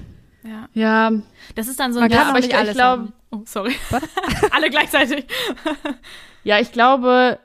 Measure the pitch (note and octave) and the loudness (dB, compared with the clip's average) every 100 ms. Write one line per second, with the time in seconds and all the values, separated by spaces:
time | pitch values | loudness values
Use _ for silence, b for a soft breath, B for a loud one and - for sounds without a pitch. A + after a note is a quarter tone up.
0 | - - _ _ A3 A3 - A3 A3 A3 | -12 -20 _ _ -16 -16 -8 -2 2 2
1 | A3+ A3 - B B - A3+ C4+ B3+ A#3 | 2 0 -6 B B -10 -8 -4 -2 2
2 | A#3 A#3 - C4 B3+ G#3+ G#3+ A3+ B3+ B3 | 4 4 4 2 2 0 0 2 2 2
3 | A3+ - _ G#3+ A3 G#3+ G#3 C#4 - A#3+ | -4 -14 _ -14 -10 -8 -6 -6 -4 -6
4 | D4+ F#4 F4+ G3+ G#4 C#4+ D#4 D4 - C#4+ | -6 -6 -6 0 0 2 0 0 0 0
5 | B3+ C#4+ - B4+ A#4 B3+ D#4 C#4+ D4 B3 | 0 -2 -6 -6 -6 -6 -8 -8 -10 -12
6 | - - - _ G3+ G#3 A#3+ A#3 B3 C4+ | -16 -20 -20 _ 0 0 0 2 4 4
7 | B3 B3 B3 - | 2 4 2 0